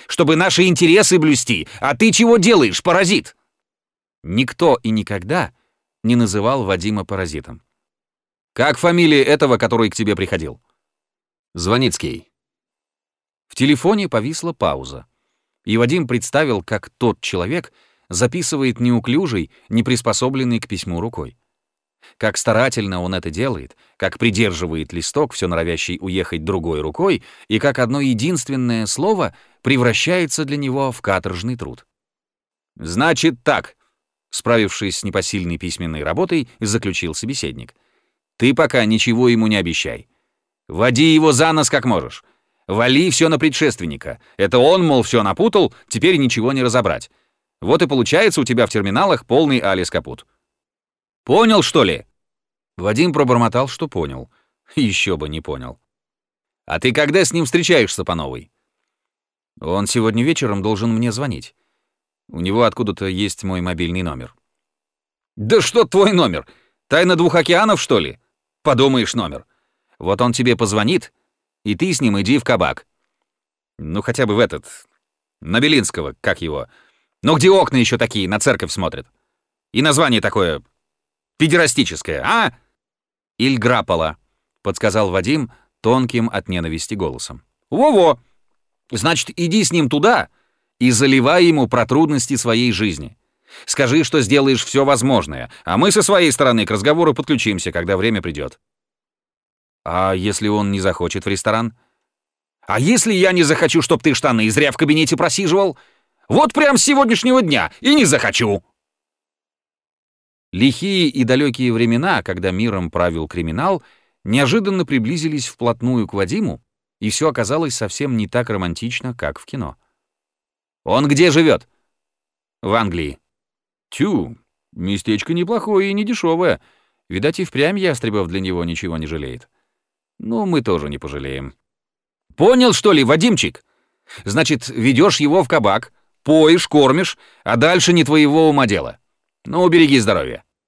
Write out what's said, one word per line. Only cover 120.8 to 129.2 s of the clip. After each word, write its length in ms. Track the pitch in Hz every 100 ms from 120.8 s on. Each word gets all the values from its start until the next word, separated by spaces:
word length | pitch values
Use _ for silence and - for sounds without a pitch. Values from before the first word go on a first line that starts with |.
«Он 240 | - 120 143
где 220 | 143 175
живёт?» 380 | 147 160 104 _ _ _ _ _ _ _ _ _ _
«В 120 | 95
Англии». 440 | 113 104 85 73 69 _ _ _ _ _ _ _
«Тю, 460 | - 202 185 117 113 _ _ _
местечко 640 | - 92 101 - 107 -
неплохое 560 | 170 175 233 214 196 196
и 40 |
недешёвое. 640 | 202 214 233 170 165 175 90 _ _ _ _ -
Видать, 320 | 90 143 175
и 40 |
впрямь 340 | 180 131 151 196
Ястребов 500 | 185 131 117 104 85
для 120 | 95
него 240 | 92 87
ничего 320 | 85 82 90 80
не 80 | 78
жалеет. 420 | 80